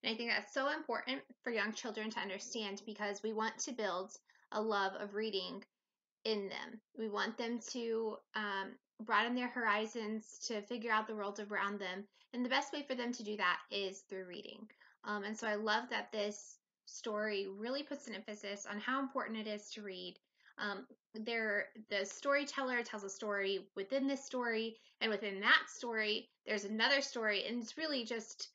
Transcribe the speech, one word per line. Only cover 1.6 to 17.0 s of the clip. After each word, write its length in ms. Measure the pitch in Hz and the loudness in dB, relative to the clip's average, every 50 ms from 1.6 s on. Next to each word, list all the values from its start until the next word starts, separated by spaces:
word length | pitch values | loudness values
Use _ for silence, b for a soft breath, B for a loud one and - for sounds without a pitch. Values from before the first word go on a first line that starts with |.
| 202 220 214 | 2 0 0
children 380 | - - 240 208 220 214 220 | -2 -4 -4 -2 -2 -2 -2
to 80 | 220 220 | -2 -2
understand, 640 | - 202 214 233 - - - 240 214 202 196 208 - | -2 -2 -4 -6 -6 -6 -4 -4 -2 -2 -4 -6 -6
because 380 | - 208 - 214 202 202 202 - | -8 -6 -2 -2 -2 -2 -2 -2
we 100 | 220 220 | -2 0
want 240 | 214 220 226 214 - | 2 0 0 0 -2
to 120 | - - | -4 -4
build 400 | 254 254 214 196 175 180 190 214 - - b b b b b b | -2 -2 0 0 0 0 -2 -6 -10 -18 b b b b b b
a 100 | - 214 | -2 0
love 320 | 214 220 214 202 196 190 190 - | 2 2 2 4 2 2 0 -2
of 160 | 208 202 202 | -6 -4 -2
reading 480 | 208 220 220 196 190 185 180 175 196 - _ _ _ _ _ _ _ _ _ _ _ _ | 0 0 0 0 0 -2 -2 -6 -8 -10 _ _ _ _ _ _ _ _ _ _ _ _
in 240 | 220 220 208 196 190 | 0 0 2 0 -2
them. 300 | 185 - - - - 220 _ _ _ 277 | -4 -4 -6 -6 -6 -12 _ _ _ -4
We 120 | 226 220 | -4 -2
want 280 | 202 202 - 226 226 - | 0 0 0 0 0 -2
them 220 | 240 226 240 233 220 - | -2 -2 -2 -2 -4 -4
to, 460 | - 254 233 233 226 226 226 220 208 - _ _ _ | -4 -2 0 0 0 2 0 0 -2 -4 _ _ _
um, 380 | 214 214 208 196 196 190 - - - _ _ _ _ | -2 0 0 0 0 -2 -2 -6 -12 _ _ _ _
broaden 340 | 214 220 220 202 220 240 247 | -2 4 6 6 6 6 4
their 140 | 254 247 247 | 2 2 0
horizons, 920 | - 247 233 220 202 214 220 220 - 240 220 214 220 220 214 - - - - - | 0 2 4 6 6 6 4 2 -2 -2 -2 0 -2 -2 -4 -6 -14 -8 -4 -2
to 140 | 233 208 | -2 -2
figure 300 | 202 208 240 247 214 233 | -2 -2 -4 -4 2 4
out 160 | 220 214 220 220 | 4 4 4 2
the 80 | 226 | -2
world 240 | 214 202 202 202 208 | -2 -2 -4 -4 -4
around 400 | 214 202 208 196 190 202 208 202 | -6 -4 -2 0 0 0 0 -2
them. 240 | 196 185 185 190 208 - b b b b - | -4 -4 -4 -4 -8 -10 b b b b -4
And 120 | 247 247 | -2 0
the 40 | 247 | 4
best 220 | 254 269 285 - | 4 4 2 2
way 120 | - 294 285 | -2 -6 -2
for 120 | - 262 | -2 -2
them 160 | 247 240 240 247 | -2 0 -2 -2
to 100 | - 226 | -4 -2
do 140 | 208 214 208 | -4 -2 2
that 220 | 196 180 175 - - - | 4 4 4 2 0 -4
is 300 | - 202 202 190 190 196 | -2 -2 -2 -2 -4 -6
through 240 | - _ 202 190 190 | -10 _ -8 -8 -8
reading. 440 | 180 175 - - - - - 214 214 B B B B B B - | -8 -10 -10 -10 -12 -12 -14 -16 -18 B B B B B B -4
Um, 200 | - 208 208 196 | -2 -2 -2 0
and 140 | 208 220 214 | -2 -4 -2
so 100 | - 220 | 0 0
I 80 | 208 | 0
love 340 | 208 220 220 214 226 247 247 | 2 4 4 4 4 2 2
that 220 | 240 214 214 - | -2 -2 -2 -2
this 460 | - 214 202 208 208 - - - - - _ _ _ _ _ | -2 0 0 0 0 -4 -12 -16 -18 -20 _ _ _ _ _
story 600 | - - - | -16 -16 -6